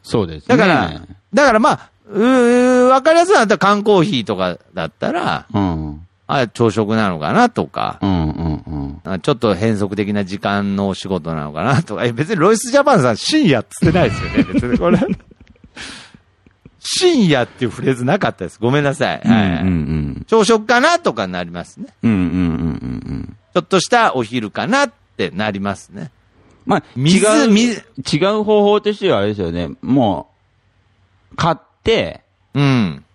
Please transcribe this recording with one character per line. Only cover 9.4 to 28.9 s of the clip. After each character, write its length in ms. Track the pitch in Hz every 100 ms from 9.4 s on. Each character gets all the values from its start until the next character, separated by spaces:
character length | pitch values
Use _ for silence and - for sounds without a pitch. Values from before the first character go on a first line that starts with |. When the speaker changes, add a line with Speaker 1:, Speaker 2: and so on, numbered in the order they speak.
| 113 90
Speaker 2:
変 220 | 113 104
則 180 | 101 98
的 160 | 101
な 140 | 104 95
時 140 | 98
間 360 | 101 101 101 98
の 140 | 98
お 40 |
仕 140 | 92 92
事 260 | 92 80
な 120 | 80 73
の 80 |
か 100 | 76
な 200 | 104 127
と 120 | 165 104
か。 80 |
え、 80 | 123
別 200 | 113 156
に 20 | 208
ロ 160 | 175
イ 60 | 220
ス 120 | 254
ジ 80 | 277
ャ 60 |
パ 140 | 285 226
ン 40 |
さ 100 | 127
ん 60 | 104
深 300 | - 311 233
夜 140 | 123
っ 40 | -
つ 160 | - 170
っ 60 |
て 40 | 180
な 80 | 131
い 40 |
で 60 | -
す 80 |
よ 60 | -
ね、 120 | 262 -
別 140 | 285 123
に 100 | -
こ 140 | 175
れ。 80 | 180
<laughs> 60 | 349 - _ - - _ - - - - - - _ _ _ _ - _ -
深 400 | - 359 311 185
夜 160 | 135
っ 40 | 117
て 180 | - 120
い 20 |
う 40 |
フ 100 | -
レ 120 | 135
ー 20 | 123
ズ 100 | 123
な 140 | 190
か 100 | 135
っ 60 | -
た 100 | 87
で 40 |
す。 100 | -
ご 80 | 113
め 120 | 147
ん 20 |
な 100 | 143
さ 220 | 135 113 78
い。 60 | -
は 160 | 117
い。 40 | 92 82
Speaker 1:
う 20 |
ん 40 | 92
う 40 |
ん 20 |
う 460 | 85 71 78 73 -
ん。 40 | -
Speaker 2:
朝 160 | 220
食 220 | 190 226 214
か 140 | 240
な 180 | 294 349
と 140 | 214
か 120 | 113 95
な 180 | 90
り 60 | 87
ま 160 | 87 85
す 120 | -
ね。 100 | - _
Speaker 1:
う 40 | 117
ん 40 |
う 20 |
ん 40 | 101
う 40 |
ん 60 | 87
う 20 |
ん 40 |
う 40 | 90 87 80 80 58 64 58 - 71
ん。 160 | - - _ 180
Speaker 2:
ち 20 |
ょ 40 |
っ 20 |
と 160 | 170 190
し 100 | -
た 240 | 240 214
お 80 | 127
昼 280 | 110 123 107
か 160 | 104 123
な 180 | 262 277
っ 60 | _ _ -
て 140 | 92
な 180 | - 107
り 100 | 98
ま 160 | 101 95
す 140 | -
ね。 220 | 98 160 _ _ _ _ _ -
Speaker 1:
ま 120 | 196
あ、 60 | - 120
Speaker 2:
水、 300 | 143 196 -
Speaker 1:
違 200 | 320 254
う、 20 |
Speaker 2:
み-、 120 | 208
Speaker 1:
違 120 | 240 196 _ - - 151 190 214
う 40 |
方 200 | 208 214
法 180 | 202 208
と 120 | 208